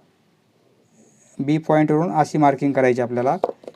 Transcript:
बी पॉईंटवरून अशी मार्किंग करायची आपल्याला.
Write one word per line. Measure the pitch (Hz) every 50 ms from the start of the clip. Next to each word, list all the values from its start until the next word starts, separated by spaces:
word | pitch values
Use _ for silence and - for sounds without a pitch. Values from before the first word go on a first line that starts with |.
| _ _ _ _ _ _ _ _ _ _ _ _ _ _ _ _ _ _ _ _ _ _ _ _ _ _ _ -
बी | 143 139 151 160
पॉईंटवरून | 160 - 156 156 151 151 156 151 165 185 190
अशी | 156 147 151 - 156
मार्किंग | 151 143 139 135 143 143 135
करायची | 135 131 127 123 123
आपल्याला. | 123 117 123 120 120 131 156 185 - - - - - - -